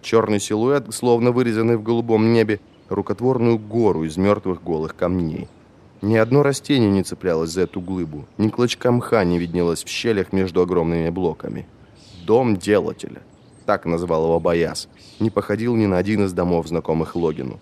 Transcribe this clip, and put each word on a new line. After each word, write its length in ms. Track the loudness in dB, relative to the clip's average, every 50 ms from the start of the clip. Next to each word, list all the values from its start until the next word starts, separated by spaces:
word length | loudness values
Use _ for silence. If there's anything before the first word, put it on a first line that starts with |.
Черный 380 | -4 2 2 2 2 2 0 -2
силуэт, 540 | -2 -2 -2 0 0 0 0 0 -2 -6 -10
словно 380 | -2 2 2 2 4 4 2
вырезанный 440 | 2 2 0 0 0 0 2 2 0
в 80 | 0 0
голубом 480 | -2 -2 -2 0 2 2 4 4 4
небе, 300 | 4 4 4 2 0 -4 -4 -18 -20 -20 -10 -6
рукотворную 680 | -4 -4 -4 -4 -4 -2 0 0 0 2 2 2 2
гору 460 | 0 -2 -4 -2 2 2 2 2 2 -2
из 140 | -4 -2
мертвых 460 | 2 2 2 2 2 0 -4 -6 -4 -4
голых 320 | -4 -4 -4 -4 -6 -4
камней. 520 | -4 -2 -2 0 0 -2 -2 -4 -8 -10 -12 -16 -20 -20 -20 -20 -20 -20 -20 -16 -6
Ни 140 | -2 0 2
одно 280 | 2 2 4 4 2 4
растение 460 | 2 0 -2 -2 0 2 4 4 4
не 140 | 4 2 0
цеплялось 480 | -2 -8 -4 -2 0 0 0 0 -2
за 100 | 0 -2
эту 200 | -2 -2 -4 -10
глыбу, 440 | -8 -6 -6 -6 -6 -6 -8 -12 -14 -14 _
ни 120 | -2 -2 0
клочка 420 | 2 0 -2 -2 -2 -2 0 0
мха 320 | 0 0 0 0 2 2 2
не 120 | 2 2
виднелось 460 | 0 -2 -2 -2 0 0 0 0 -2 -6
в 60 | -8
щелях 420 | -8 -4 -2 0 0 0 -2 -2
между 300 | -2 -2 -2 0 0 0
огромными 480 | 0 2 2 0 0 0 0 0 -2 -2
блоками. 580 | -2 -2 -2 -2 -4 -4 -10 -10 -10 -10 -12 -14 -20 -20 -20 -20 -20 -20 -20 -20 -20 -12 -2
"Дом 300 | 2 2 2 4 2 0
делателя", 680 | 0 2 2 2 2 2 0 -8 -10 -14 -16 -16 -18 -20 -20 -20 _ -20 -20 -20 -10 -2
так 200 | -2 -2 -2 0
назвал 380 | -2 -2 -2 0 0 0 0 2
его 160 | 2 2 2
Бояс, 480 | 2 2 2 2 0 -2 -4 -8 -12 -14 -20 -20 -20 -20 -6 -4
не 100 | -4 -2
походил 460 | 0 -2 -2 -2 -4 -2 0 0 2
ни 100 | 2 2
на 120 | 2 2
один 260 | 2 0 0 0 0 0
из 100 | 0 0
домов, 340 | -2 0 2 0 0 0
знакомых 480 | -2 -4 -4 -2 -2 -2 -2 -2 -4 -4
Логину. 440 | -2 -2 -2 -2 -4 -8 -10 -12 -14